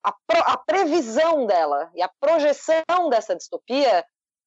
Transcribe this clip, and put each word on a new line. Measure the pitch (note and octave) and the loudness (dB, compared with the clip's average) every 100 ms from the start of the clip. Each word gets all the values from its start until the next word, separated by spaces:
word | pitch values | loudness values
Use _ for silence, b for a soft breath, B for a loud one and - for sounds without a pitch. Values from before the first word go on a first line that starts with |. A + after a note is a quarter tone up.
a | G3+ | -8
pro-, | - - E4 - | -6 -2 0 0
a | B3 | -2
previsão | - F#4 E4 E4 A3+ A#3 E4 D4+ | -2 0 0 -2 -2 0 0 0
dela | A3 F3+ D3+ C#3+ E3+ | 0 0 0 -2 -6
e | F3 | -6
a | F#3 - | -6 -4
projeção | C#4+ E4 D4 C#4 - D#4+ D#4+ F4+ E4 | 0 2 2 0 0 -2 0 0 0
dessa | A3+ - | 0 -2
distopia, | E3+ - E3 - C4+ C4+ F3+ - _ _ _ | -6 -8 -14 -4 0 2 2 -2 _ _ _